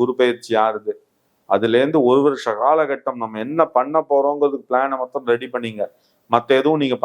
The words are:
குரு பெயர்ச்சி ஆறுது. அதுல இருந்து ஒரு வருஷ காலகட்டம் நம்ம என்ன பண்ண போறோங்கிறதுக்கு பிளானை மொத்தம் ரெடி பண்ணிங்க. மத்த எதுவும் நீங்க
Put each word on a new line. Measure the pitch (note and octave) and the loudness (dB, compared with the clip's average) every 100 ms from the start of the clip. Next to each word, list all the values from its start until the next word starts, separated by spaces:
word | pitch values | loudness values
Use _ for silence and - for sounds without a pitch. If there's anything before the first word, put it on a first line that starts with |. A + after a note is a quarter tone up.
குரு | B2 B2+ | -2 2
பெயர்ச்சி | B2 A#2+ - A2 | 0 0 -2 0
ஆறுது. | A2 G#2+ G#2+ G2+ _ _ _ _ - | 0 -2 -6 -10 _ _ _ _ -2
அதுல | G2 A2 A#2 | 0 2 2
இருந்து | C#3 D#3 B2 | 2 2 4
ஒரு | C3 C#3+ | 4 2
வருஷ | C3 B2 G#2 | 0 -4 -2
காலகட்டம் | B2+ D#3+ D3 C#3 - B2 | 2 2 0 -4 -6 -8
நம்ம | A2+ A2 A#2 | -8 -8 -4
என்ன | D#3 D#3+ - | -2 0 0
பண்ண | C3 D#3 D#3 | 0 -2 0
போறோங்கிறதுக்கு | C#3+ C#3 D3 C#3+ C3+ - | 2 2 0 0 -2 -2
பிளானை | B2+ C3+ C3 | -2 -2 -4
மொத்தம் | B2+ C#3 B2 | -6 -6 -2
ரெடி | A#2 B2+ | -2 -2
பண்ணிங்க. | B2 A#2 G#2+ G2+ _ _ _ - | -8 -6 -6 -8 _ _ _ -2
மத்த | A#2 - C3 | -2 2 2
எதுவும் | C#3 D#3 | 2 0
நீங்க | C#3 B2 | -2 -2